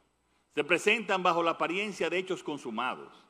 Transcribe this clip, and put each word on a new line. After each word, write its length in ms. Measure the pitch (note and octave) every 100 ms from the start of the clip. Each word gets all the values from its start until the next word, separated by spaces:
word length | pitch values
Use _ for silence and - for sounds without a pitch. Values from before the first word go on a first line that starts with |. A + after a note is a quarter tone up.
| _ _ _ _ _ -
se 80 |
presentan 580 | D3 E3+ G#3 A3+ G#3 G3
bajo 220 | F3+ E3+
la 80 | E3+
apariencia 580 | D#3+ D#3 F3 G#3 F#3+ E3+
de 80 | E3+
hechos 260 | F#3 F3
consumados 800 | - D3 C3 A2+ B2 F#2 C#2 - -